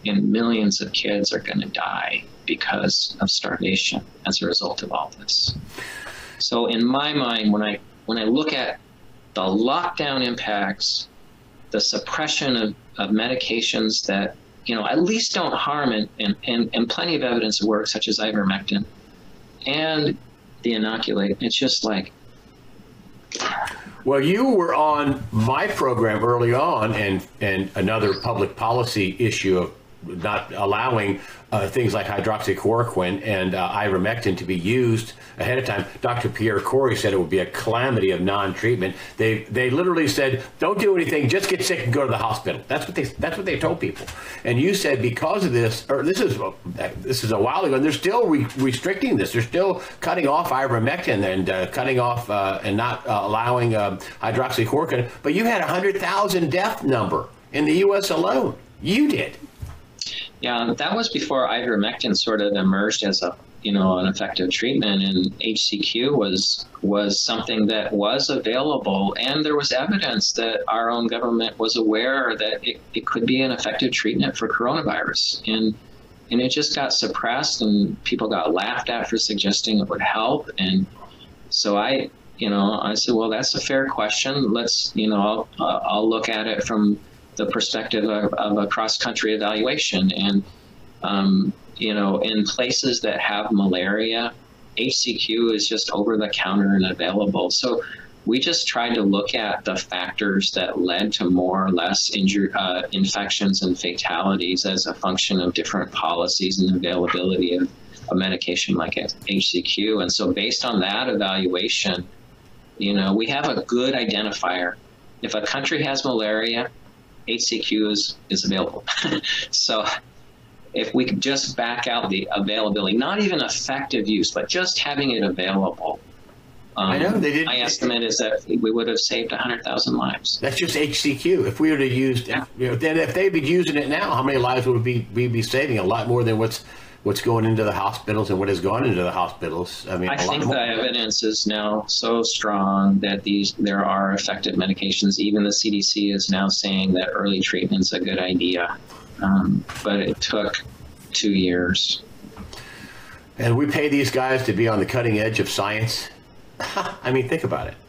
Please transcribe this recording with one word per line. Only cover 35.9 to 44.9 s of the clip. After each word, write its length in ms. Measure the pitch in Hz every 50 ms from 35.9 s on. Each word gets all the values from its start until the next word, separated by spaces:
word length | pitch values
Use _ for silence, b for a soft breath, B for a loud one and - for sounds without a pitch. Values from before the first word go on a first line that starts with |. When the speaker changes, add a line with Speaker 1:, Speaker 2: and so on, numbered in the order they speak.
| - -
Speaker 2:
Doctor 260 | - 120 120 117 113
Pierre 320 | 104 - - 107 113 107 95
Corey 380 | - - - 135 135 123 107
said 160 | - - 104 98
it 40 |
would 120 | 95 87 78
be 100 | 90 95
a 60 | 90
calamity 640 | - - - - 113 110 117 127 135 123 107 95 95
of 80 | 90 85
non-treatment. 760 | 90 98 98 104 98 95 92 - - 117 123 98 92 95 92 B B B B
They, 280 | - 113 113 110 - -
they 240 | - 107 127 127 123
literally 400 | 127 156 180 185 175 165 156 127
said, 340 | - 151 139 131 117 117 B B B -
"Don't 180 | 165 175 202
do 180 | 190 220 202 190
anything, 320 | 175 165 - 170 151 143 113
just 200 | 175 196 190 -
get 140 | 190 185 185
sick 220 | - 180 - 113
and 80 | 120 117
go 100 | 147 139
to 80 | 127
the 60 | 117
hospital." 420 | 110 117 113 110 - - 90 - 120 -
That's 180 | - 135 156 -
what 100 | - 180
they, 100 | 170 139
that's 320 | - - - - 165 165
what 80 | 208 190
they 120 | 190 156
told 220 | - - - 170 -
people. 260 | - - - - - B B B B B B B B
And 160 | 120 120 123
you 140 | 147 190 196
said 280 | 190 - 151